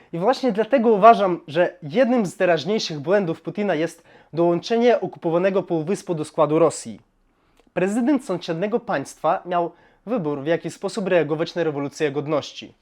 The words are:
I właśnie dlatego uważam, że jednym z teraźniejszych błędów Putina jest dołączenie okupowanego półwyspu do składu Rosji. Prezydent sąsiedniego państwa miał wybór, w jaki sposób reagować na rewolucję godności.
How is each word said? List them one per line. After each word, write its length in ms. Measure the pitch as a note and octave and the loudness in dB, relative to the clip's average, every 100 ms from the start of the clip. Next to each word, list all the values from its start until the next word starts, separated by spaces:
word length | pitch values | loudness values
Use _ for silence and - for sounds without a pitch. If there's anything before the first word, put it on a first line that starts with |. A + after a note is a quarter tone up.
| _ | _
I 60 | E3+ | -4
właśnie 320 | G3 C4 C4 | 0 0 0
dlatego 380 | G3+ A3 C#4 A3+ | -2 0 2 4
uważam, 520 | G#3 G#3+ G3+ G3 E3+ - | 6 8 8 4 -2 -4
że 300 | D3 F3 - | 0 0 -2
jednym 420 | D3 F3 B3 B3+ F#3 | -4 0 2 2 0
z 120 | - | 0
teraźniejszych 640 | F#3 D#3+ C#3+ G#3+ - D3+ | 0 0 0 -4 -4 -6
błędów 420 | C#3 G#3 F3+ D#3+ | 0 0 0 -6
Putina 340 | - E3 G#3 D#3 | -8 -4 -2 0
jest 280 | E3 - _ - _ | -2 -6 _ -20 _
dołączenie 680 | D3 E3+ E3+ - A#3 A#3+ G#3+ | 0 2 2 0 2 4 4
okupowanego 640 | F#3 - E3+ E3+ F#3+ F#3+ | 0 -6 -2 2 2 0
półwyspu 520 | F#3 E3 D3+ G3 - E3 | 0 -2 -2 -4 -4 -6
do 100 | D3+ | -4
składu 340 | - D3+ D#3 | 0 2 4
Rosji. 400 | D#3+ - A2+ G#2 _ _ _ _ _ _ _ | 2 0 -10 -16 _ _ _ _ _ _ _
Prezydent 520 | - F#3 A3 A#3+ C#4 - | -4 -2 0 0 0 -2
sąsiedniego 540 | F3 - D#3+ G#3 A#3 | -6 -6 -4 -2 -4
państwa 640 | - D#3+ C3+ - D#3 F3+ F3 | -4 -6 -6 -4 -2 -2 -2
miał 260 | F3 E3+ - _ _ - | -2 -2 -6 _ _ -6
wybór, 360 | A#3+ D3+ C#3+ | -4 -2 -4
w 40 | C#3 | -2
jaki 260 | E3 E3 | -2 -4
sposób 360 | - G3 A3+ F#3+ | -8 -8 -6 0
reagować 480 | F3+ D3 D#3 E3 F3 | 0 0 -2 -4 -4
na 80 | |
rewolucję 480 | D#3+ C#3+ C#3+ - D3+ | -4 -4 -6 -4 -4
godności. 640 | C#3+ C#3+ D3+ - - D3 _ | -4 -4 -4 -4 -12 -20 _